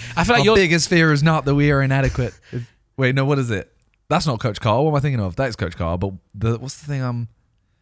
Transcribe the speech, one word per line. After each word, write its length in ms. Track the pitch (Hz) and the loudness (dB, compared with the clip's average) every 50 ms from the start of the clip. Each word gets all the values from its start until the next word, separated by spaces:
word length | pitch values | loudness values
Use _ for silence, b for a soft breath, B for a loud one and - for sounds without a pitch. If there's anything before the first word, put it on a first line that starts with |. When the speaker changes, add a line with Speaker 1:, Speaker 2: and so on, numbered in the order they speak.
| B B B | B B B
Speaker 1:
I 80 | - 165 | -2 2
feel 100 | 190 240 | 2 4
like 40 | 240 | 4
Speaker 2:
<laughs> 0 | |
"Our 40 | - | 4
Speaker 1:
you're 80 | 208 220 | 4 4
Speaker 2:
biggest 320 | 208 190 165 165 170 151 - | 4 4 4 2 0 2 2
fear 240 | 180 170 165 160 151 | 2 4 4 4 4
is 100 | 143 143 | 4 4
not 220 | 165 160 156 131 | 2 2 2 0
that 100 | 139 139 | 0 2
we 160 | 143 147 147 | 2 4 4
are 120 | 147 139 135 | 2 2 2
inadequate." 500 | 131 135 139 135 127 - - 127 110 - _ B B B 123 120 B B B _ _ _ | 0 0 0 0 0 0 -2 -4 -4 -6 _ B B B -10 -10 B B B _ _ _
Wait, 180 | - 131 127 131 | -2 0 0 0
no, 100 | 139 135 | 0 0
what 140 | 139 147 139 | 0 0 0
is 100 | 131 117 | 0 -2
it? 220 | 110 95 87 - _ _ _ _ _ _ _ - | -4 -4 -6 -8 _ _ _ _ _ _ _ -2
That's 180 | 147 160 147 | -2 -2 0
not 140 | 151 127 110 | -2 -4 -2
Coach 200 | - 123 101 - | -4 -4 -4 -2
Carter. 220 | - 117 104 123 147 | 0 0 2 2 2
What 80 | 160 | 2
am 60 | 151 | 0
I 40 | 143 | 0
thinking 200 | 131 151 135 120 | 0 0 -2 -2
of? 160 | 101 95 85 | -2 -4 -4
That 120 | - 135 127 | -4 -4 -4
is 60 | 107 | -4
Coach 200 | - 127 92 85 | -4 -6 -6 -6
Carter. 220 | - 87 82 87 90 | -4 -4 -4 -2 -4
But 140 | 98 98 95 - - _ - | -4 -6 -6 -10 -16 _ -10
the, 240 | 104 107 113 117 113 | -4 -2 -2 -2 -2
what's 200 | 120 135 - - | -6 -10 -14 -14
the 60 | - | -10
thing? 140 | 143 143 135 | -8 -6 -6
Um, 280 | 131 127 120 120 120 113 - _ _ _ _ _ _ _ _ _ | -4 -4 -6 -6 -8 -10 -12 _ _ _ _ _ _ _ _ _